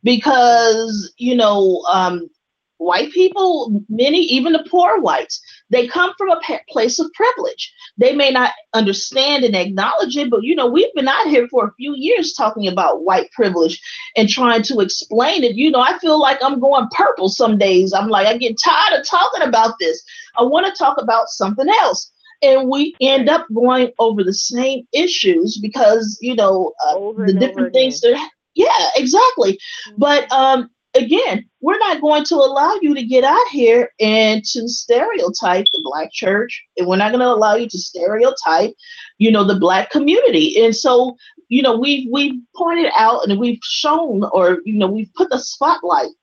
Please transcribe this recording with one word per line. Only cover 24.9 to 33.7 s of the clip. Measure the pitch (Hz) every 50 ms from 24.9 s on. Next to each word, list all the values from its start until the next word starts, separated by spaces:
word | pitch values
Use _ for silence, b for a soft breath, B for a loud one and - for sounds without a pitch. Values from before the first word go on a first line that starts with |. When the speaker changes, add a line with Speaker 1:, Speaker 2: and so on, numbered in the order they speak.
| -
Speaker 1:
issues | 277 330 359 349 - - 190 175 165 175 214 220 208
because, | 202 214 - 269 247 208 220 226 226 208 208 -
you | - 247 254
know, | 226 208 196 190 185 185 160 - - 143
uh, | 151 151
Speaker 2:
Over | 185 202 208 220 208 185
Speaker 1:
the | 190
Speaker 2:
and | 190 190
Speaker 1:
different | 247 269 - 254 247 -
Speaker 2:
over | -
Speaker 1:
things | 262 262 262 254 -
Speaker 2:
again. | - 233 247
Speaker 1:
that | 285
ha-, | 311 - _ _ _ _ _
yeah, | 302 403 605 960 880 - - 740
exactly. | - 294 254 277 403 494 508 508 415 233 196 196 - B B B B B 214
Speaker 2:
Mm-hmm. | 208 208
Speaker 1:
But, | 277 285 294 285 233 214
um, | 254 269 262 269 269 254 233 - _ _ _ _ _
again, | 262 247 226 302 392 523 403 208 220 240 _ _ _
we're | - 302 403 440
not | 440 403 339 302
going | 285 302 302 302 294
to | - 339
allow | 294 277 254 269 277 285 330 427 403
you | 359 294 294
to | 277 240
get | 226 254 254 247
out | 269 311 415 494 480
here | - 285 240 226